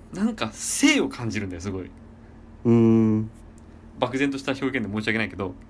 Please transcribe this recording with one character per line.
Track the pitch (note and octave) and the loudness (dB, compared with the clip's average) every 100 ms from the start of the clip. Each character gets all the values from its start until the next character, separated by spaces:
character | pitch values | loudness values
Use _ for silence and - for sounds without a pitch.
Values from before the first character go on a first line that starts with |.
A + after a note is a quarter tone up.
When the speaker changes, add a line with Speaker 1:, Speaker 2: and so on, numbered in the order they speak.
| - | -12
Speaker 1:
な | F3 A3+ | -4 -2
ん | A3 | -2
か | A3 | -6
生 | - - - D4 C#4 | -6 -4 2 4 4
を | D#3 | 0
感 | - A2+ | -4 -6
じ | G2+ | -6
る | G2 | -6
ん | |
だ | E2+ | -8
よ、 | |
す | G2 | -8
ご | F#2 | -8
い。 | F2 - - - - - - - A#2 | -10 -16 -20 -20 -20 -20 -20 -2 4
Speaker 2:
う | |
ん。 | A#2 A2+ A2+ A2 G#2+ A2 - - - - - - - | 6 6 6 4 2 -2 -10 -20 -20 -20 -20 -10 -4
Speaker 1:
漠 | B2 C3 | -2 0
然 | C#3 | -2
と | C3+ | -4
し | |
た | - | -6
表 | C3 C3+ | -4 -2
現 | C3 G#2 | -4 -4
で | |
申 | G#2+ | -4
し | G#2 | -2
訳 | A2 | -2
な | G#2 | -2
い | |
け | F#2 | -6
ど。 | F#2+ - | -8 -8